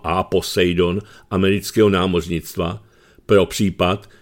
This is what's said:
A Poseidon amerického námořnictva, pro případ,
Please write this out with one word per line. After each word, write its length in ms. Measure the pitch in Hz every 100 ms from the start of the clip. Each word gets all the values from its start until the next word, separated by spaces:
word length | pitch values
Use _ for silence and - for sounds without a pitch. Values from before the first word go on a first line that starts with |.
A 200 | 80 90
Poseidon 800 | 92 95 - 101 90 87 87 95 - - -
amerického 580 | 95 95 101 - 110 107
námořnictva, 920 | 92 92 87 80 82 - - 85 107 - _ _ _ -
pro 200 | 101 90
případ, 640 | - 101 - 90 101 - -